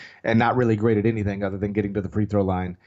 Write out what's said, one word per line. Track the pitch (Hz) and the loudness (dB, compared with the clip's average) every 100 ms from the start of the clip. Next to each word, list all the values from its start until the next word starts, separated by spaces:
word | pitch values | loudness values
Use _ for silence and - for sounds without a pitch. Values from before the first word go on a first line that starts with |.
| - - | -20 -8
and | - 117 | 0 2
not | 120 123 | 4 2
really | 120 107 | 2 2
great | 113 107 | 2 2
at | 107 | 2
anything | 113 104 98 | 0 -2 -4
other | 98 95 | -4 -4
than | 101 | -2
getting | 101 101 101 | -2 -2 -4
to | |
the | 92 | -4
free | 107 104 | -2 0
throw | 104 | 0
line | 95 92 92 90 | 0 -2 -4 -10